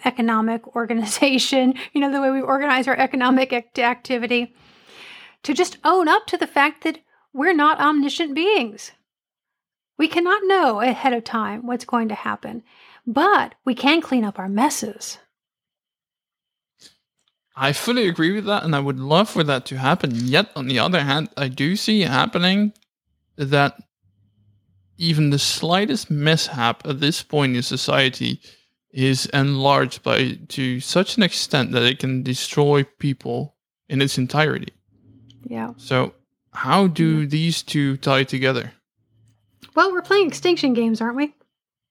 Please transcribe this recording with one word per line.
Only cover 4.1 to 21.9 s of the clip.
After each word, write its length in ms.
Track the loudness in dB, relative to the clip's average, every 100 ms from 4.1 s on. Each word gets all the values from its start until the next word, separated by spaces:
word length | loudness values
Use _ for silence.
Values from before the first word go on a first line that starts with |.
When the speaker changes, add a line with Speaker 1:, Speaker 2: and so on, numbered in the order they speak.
| -4 0 -2 -2 _ _ _ _ -20 -20 -20 -20 _
Speaker 1:
to 100 | -4
just 240 | 0 0 0
own 240 | 2 4 4
up 180 | 2 0
to 100 | -6
the 100 | -2
fact 360 | 0 0 0
that 160 | -6 -6 _ _ _
we're 200 | -2 0
not 280 | 4 2 2
omniscient 540 | 2 2 0 -2 -4
beings. 580 | 0 2 2 0 -8 -20 _ _ _ _ _ _ _ _ _ _ -2
We 80 | 0
cannot 340 | 2 0 2
know 360 | 2 4 4 2
ahead 320 | 0 0 0
of 120 | -2
time 420 | -4 -4 -4 -6 -6
what's 180 | -8
going 240 | -2 -2 -2
to 60 |
happen, 480 | -4 -6 -8 -8 -14 -16 _ -20 -16 -4
but 480 | 2 4 4 0 -6
we 100 | -4
can 260 | -2 2 2
clean 240 | 2 0
up 140 | -2 -4
our 100 | -4
messes. 720 | 0 0 0 -8 -10 -14 -16 _ _ _ _ _ _ _ _ _ _ _ _ _ _ _ _ -20 _ _ _ _ _ _ -2
Speaker 2:
I 160 | -2
fully 360 | 0 0 2 2
agree 240 | 2 0
with 140 | 0 -2
that, 180 | -2
and 100 | 0
I 60 | -2
would 180 | -2 -4
love 300 | 2 2 2
for 140 | 0
that 200 | 0 -2 -4
to 120 | -4
happen. 320 | 0 0 0
Yet, 380 | -4 0 0 0 -4
on 100 | -4
the 140 | 0
other 200 | 2 2
hand, 280 | 0 -2 -4 -4
I 120 | -6
do 280 | -2 -2 -2
see 240 | 0